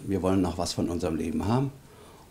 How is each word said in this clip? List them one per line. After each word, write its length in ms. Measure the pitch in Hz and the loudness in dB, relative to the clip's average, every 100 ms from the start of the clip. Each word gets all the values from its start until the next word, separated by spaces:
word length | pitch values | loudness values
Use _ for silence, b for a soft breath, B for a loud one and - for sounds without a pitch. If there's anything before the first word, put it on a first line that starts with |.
| - | -4
wir 140 | 95 | 0
wollen 220 | 92 95 | 2 4
noch 160 | 87 85 | 2 0
was 160 | 87 | -2
von 160 | - 92 | -2 -2
unserem 260 | 85 87 80 | 0 -2 -2
Leben 320 | 82 80 92 | -2 -2 0
haben. 240 | 123 139 - B B B B B | 2 0 -4 B B B B B